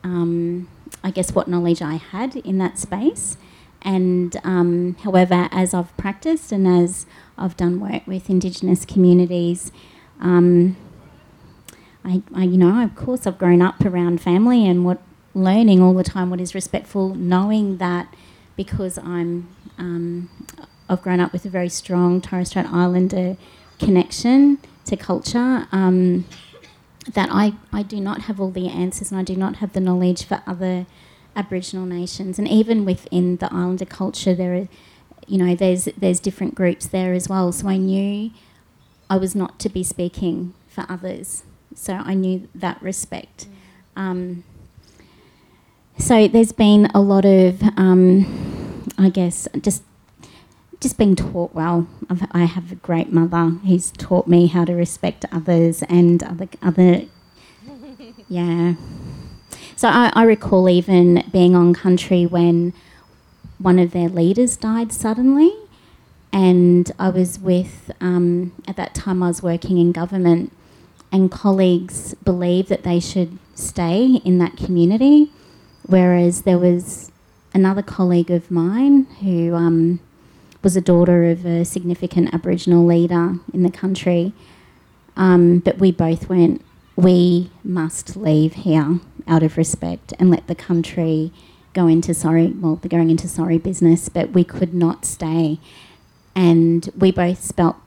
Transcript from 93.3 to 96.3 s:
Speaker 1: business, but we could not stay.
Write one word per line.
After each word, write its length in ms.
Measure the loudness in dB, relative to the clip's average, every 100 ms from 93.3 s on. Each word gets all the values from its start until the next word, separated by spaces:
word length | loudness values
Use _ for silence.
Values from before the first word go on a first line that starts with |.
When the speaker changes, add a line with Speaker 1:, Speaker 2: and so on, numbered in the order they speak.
| -6 -2 -2
Speaker 1:
business, 500 | -2 0 4 2 0
but 220 | -6 0
we 120 | 0
could 300 | 0 -2 -4
not 320 | 0 -2 -2 -10
stay. 540 | -8 -4 -2 -2 -4 _ -20 -20 _ _ _ _